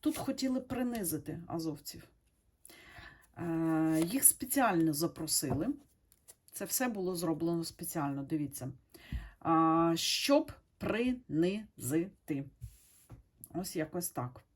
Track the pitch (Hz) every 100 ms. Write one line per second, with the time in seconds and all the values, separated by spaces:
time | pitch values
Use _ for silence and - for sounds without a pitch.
0 | 302 294 - 269 262 254 - 254 247 233
1 | 180 156 151 151 170 170 160 147 - -
2 | - _ _ _ _ _ - - - -
3 | - - - - 170 165 165 160 160 160
4 | 165 247 - - 254 277 240 180 160 147
5 | 165 - 160 - 151 131 190 294 - _
6 | _ _ _ - _ - 196 - 254 208
7 | 180 180 165 160 170 170 165 - 170 170
8 | 143 139 139 160 143 - 131 - _ -
9 | - - - - - 165 165 160 165 165
10 | - - - 285 311 - _ _ - 208
11 | 247 247 - 147 175 208 214 - 120 156
12 | 185 - - 147 135 _ - - _ _
13 | _ - _ _ - 160 185 180 156 180
14 | 175 - 123 - _